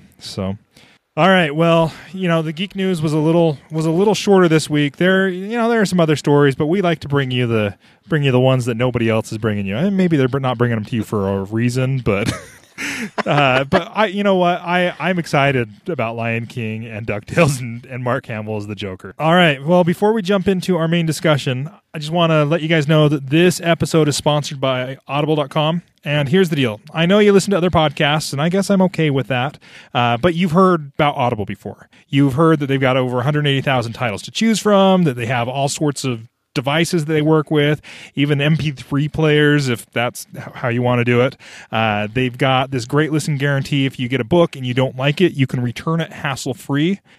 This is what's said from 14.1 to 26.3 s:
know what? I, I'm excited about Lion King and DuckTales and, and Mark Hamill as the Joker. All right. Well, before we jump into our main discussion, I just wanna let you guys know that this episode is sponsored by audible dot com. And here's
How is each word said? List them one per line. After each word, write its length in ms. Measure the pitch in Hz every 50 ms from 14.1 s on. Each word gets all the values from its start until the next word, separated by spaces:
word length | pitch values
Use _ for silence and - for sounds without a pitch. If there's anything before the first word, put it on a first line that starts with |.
| 180 202 202
know 120 | 202 196
what? 260 | 185 180 175 175 170
I, 340 | 175 175 175 180 180 175 156 -
I'm 200 | 143 175 190 175
excited 500 | 160 - - 147 139 143 139 127 120 107 104 98 _ -
about 260 | 170 135 113 113 117
Lion 300 | 117 117 117 113 117 117
King 400 | 113 - 127 113 110 110 110 113
and 200 | 117 110 107 113 110
DuckTales 520 | 104 104 - - - 170 170 139 143 123
and, 260 | 123 117 113 120 123
and 180 | 135 131 123 127
Mark 220 | 123 120 110 - -
Hamill 300 | 120 107 107 107 110 107
as 100 | 104 104
the 80 | 104
Joker. 400 | 92 104 98 92 92 - 98 92 -
All 140 | 151 160 165
right. 300 | 180 180 165 143 131 139
Well, 200 | 156 180 180 180
before 300 | 165 175 - 208 208 226
we 80 | 226
jump 260 | 196 175 208 196 180 202
into 300 | 196 185 170 - 185 160
our 100 | 160 165
main 180 | 170 170 165
discussion, 640 | 160 151 - - 170 151 139 - 147 127 127 139 160 - _ _ _ -
I 60 | 170
just 120 | 147 151
wanna 340 | 160 175 170 165 160 151 151
let 160 | 143 151 -
you 60 | 147 160
guys 200 | 170 160 143 135
know 220 | 160 156 151 151
that 180 | 151 143 139 131
this 320 | 143 160 175 180 - -
episode 460 | 180 170 165 156 - 131 - 165 151 147
is 80 | 139
sponsored 440 | - - 151 147 147 139 - 151 135
by 360 | 135 131 131 127 127 131 135 - _ -
audible 280 | 139 143 151 147 156
dot 140 | 147 143 139
com. 320 | - 160 147 156 165 175 - _ _ _ _
And 240 | 151 143 151 143
here's 180 | 127